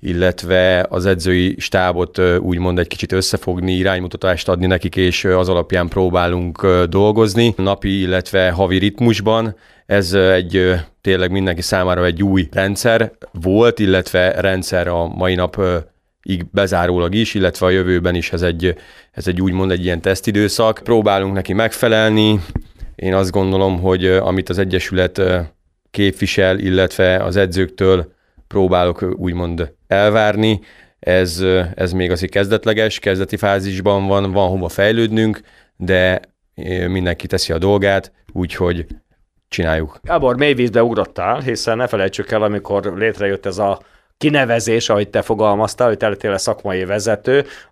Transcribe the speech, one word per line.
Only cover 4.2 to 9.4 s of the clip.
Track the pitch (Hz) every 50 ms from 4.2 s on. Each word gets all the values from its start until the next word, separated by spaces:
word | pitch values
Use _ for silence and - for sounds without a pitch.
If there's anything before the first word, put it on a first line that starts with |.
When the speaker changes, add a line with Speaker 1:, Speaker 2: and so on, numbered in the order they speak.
| - 92 90 85 - -
Speaker 1:
adni | 92 85 92
nekik, | 92 92 87 - 107 -
és, | 95 92 90 87 - -
ö, | 98 92 92
az | 90 92
alapján | 92 87 82 - 95 90 87 85
próbálunk, | - 98 92 90 87 90 87 87 90 90 87 87 80 -
ö, | - 95 90 90 90 85
dolgozni | 80 98 101 107 107 110 113 107 95 117 117 117 104
napi, | - 95 98 98 - - 98 98 98
illetve | 92 90 92 92 90 - - 95 92 92
havi | 85 87 95 87 92 95
ritmusban. | 95 104 101 - 123 117 110 98 98 110 110 113